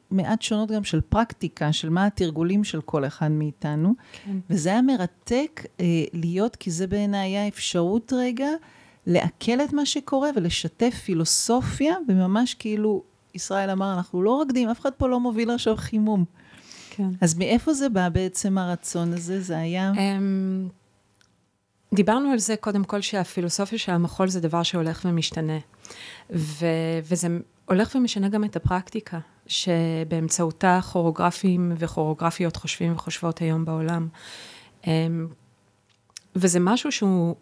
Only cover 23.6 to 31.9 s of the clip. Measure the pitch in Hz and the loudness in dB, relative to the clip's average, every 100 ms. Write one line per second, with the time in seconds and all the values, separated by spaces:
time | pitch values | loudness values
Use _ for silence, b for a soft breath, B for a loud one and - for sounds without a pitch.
23.6 | 202 226 - 175 170 - 190 185 165 170 | -2 -4 -2 0 0 0 0 0 0 0
24.6 | 170 180 160 160 180 170 160 - 156 156 | 0 0 -2 -2 0 0 0 -2 -2 -4
25.6 | - B B B B B - 170 151 151 | -6 B B B B B -8 -4 -4 -2
26.6 | 170 165 165 165 156 170 170 170 - _ | 0 0 0 -2 -2 -2 0 -2 -6 _
27.6 | - 185 220 262 240 208 196 214 208 170 | 0 2 2 2 0 0 0 0 -2 -2
28.6 | - 185 185 220 - 165 160 _ - - | 0 0 -4 -10 -8 -10 -12 _ -8 -4
29.6 | 190 170 165 160 160 165 160 - 165 160 | 0 2 2 0 -2 -2 0 0 -2 2
30.6 | 190 180 180 185 165 156 175 - 196 180 | 4 4 2 0 2 2 0 2 2 2
31.6 | 175 165 165 | 2 0 -2